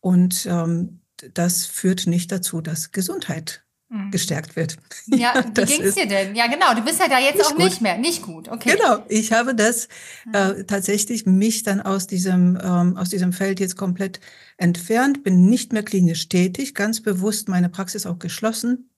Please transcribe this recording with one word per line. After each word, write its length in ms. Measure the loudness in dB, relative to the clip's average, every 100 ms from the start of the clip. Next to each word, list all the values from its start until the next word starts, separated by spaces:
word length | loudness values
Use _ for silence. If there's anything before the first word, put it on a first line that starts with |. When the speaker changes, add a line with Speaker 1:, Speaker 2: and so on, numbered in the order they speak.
Speaker 1:
Und, 440 | 4 4 4 0 -2
ähm, 560 | -2 -2 -2 -4 -10 _ -20 -12
das 320 | -2 0 0 -4
führt 420 | -2 0 0 0
nicht 240 | 0 -2
dazu, 300 | -6 -4 -6
dass 300 | -6 -8 -6
Gesundheit 720 | -6 -6 -6 -6 -8 -8 -16 _ _ _
Speaker 2:
Mhm. 220 | -10 -6
Speaker 1:
gestärkt 440 | -4 -4 -6 -6 -6
wird. 220 | -6 -6 _ -20 -2
Speaker 2:
Ja, 100 | 2
Speaker 1:
<laughs> 180 | 4 2
Ja, 100 | 2
Speaker 2:
wie 80 |
Speaker 1:
das 160 | 0 2
Speaker 2:
ging's 160 | 2 0
Speaker 1:
ist 100 | 0
Speaker 2:
dir 100 | 0
denn? 260 | 0 -2
Ja, 140 | 0 0
genau, 260 | 4 2
du 80 | 2
bist 200 | 0 0
ja 80 | 2
da 100 | 4
jetzt 160 | 4 4
Speaker 1:
nicht 100 | 2
Speaker 2:
auch 40 |
Speaker 1:
gut. 160 | 4 2
Speaker 2:
nicht 160 | 2
mehr, 160 | -2 0
nicht 260 | -2 -4
gut, 240 | -8 -14 -12
okay. 300 | -6 0 2
Speaker 1:
Genau, 260 | 4 2 0
ich 240 | -2 2
habe 200 | 0 2
das, 360 | 2 2 2 -6 -16 -20 -20
Speaker 2:
Mhm. 100 | -4
Speaker 1:
äh, 300 | 0 0 -2
tatsächlich 600 | -4 -4 0 -2 -2 -2 2
mich 380 | 4 4 0
dann 180 | -2 -2
aus 260 | -2 -4 -2
diesem, 500 | -4 0 4 4 2
ähm, 320 | 0 2 2 0
aus 140 | -4
diesem 240 | 0 -2
Feld 260 | 0 -2 -2
jetzt 160 | -4 -4
komplett 460 | -6 -4 -6 -8 -20 -20 -20 -2
entfernt, 680 | 0 0 0 2 2 0 2
bin 240 | 6 6
nicht 240 | 4 0
mehr 100 | -4
klinisch 460 | -2 2 2 2 -2
tätig, 440 | 0 0 -2 -8
ganz 280 | -4 -2 -2
bewusst 480 | -2 -2 -2 -4 -2
meine 180 | 0 0
Praxis 380 | -2 -8 -8 -8
auch 120 | -8
geschlossen. 720 | -8 -4 -4 -2 -2 -4 -6